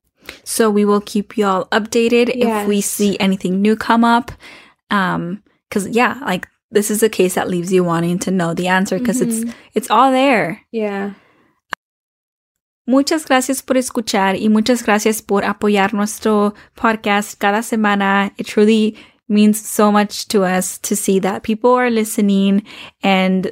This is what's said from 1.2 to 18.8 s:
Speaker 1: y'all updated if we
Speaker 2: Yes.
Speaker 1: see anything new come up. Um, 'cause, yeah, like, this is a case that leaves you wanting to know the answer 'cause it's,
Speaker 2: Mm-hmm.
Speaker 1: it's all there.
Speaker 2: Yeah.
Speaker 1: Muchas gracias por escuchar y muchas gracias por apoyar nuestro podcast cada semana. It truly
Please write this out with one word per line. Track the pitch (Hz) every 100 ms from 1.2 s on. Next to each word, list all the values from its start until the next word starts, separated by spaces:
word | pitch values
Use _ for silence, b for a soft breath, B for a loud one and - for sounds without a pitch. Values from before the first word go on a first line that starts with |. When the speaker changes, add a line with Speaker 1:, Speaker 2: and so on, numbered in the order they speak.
| 202 -
Speaker 1:
y'all | 202 185 180
updated | 220 214 240 233 240 240
if | 247 240 214 208
we | 208
Speaker 2:
Yes. | 202
Speaker 1:
see | - 208 185
anything | 196 190 185 185
new | 202 220
come | - 233
up. | 233 233 240 - B B B B -
Um, | 208 180 170 170 202 _ _ -
'cause, | 214 185
yeah, | 247 233 240 277
like, | 190 - _ _
this | 208 208
is | 214
a | 220
case | - 180
that | 180 -
leaves | 180 175
you | 185
wanting | 175 165 170 175
to | -
know | 185 170
the | 170 180
answer | 185 196 -
'cause | 247 247
it's, | 240 226
Speaker 2:
Mm-hmm. | 233 B B
Speaker 1:
it's | - 214
all | 226 269
there. | 254 269 233 160 226 _
Speaker 2:
Yeah. | 226 214 196 202 196 b b b b - - _ _ _ _ _ _ _ _ _ _ -
Speaker 1:
Muchas | 262 285 320
gracias | - 262 254 262
por | - 262
escuchar | 247 - 226 214 190 190
y | 214
muchas | 214 220 240
gracias | 233 214 214 214
por | - 202
apoyar | 220 202 214 208 196
nuestro | 208 208 - 226 214 208 208 B -
podcast | 226 220 220 202 208 -
cada | 208 208
semana. | 233 220 214 202 196 196 196 -
It | -
truly | - 214 220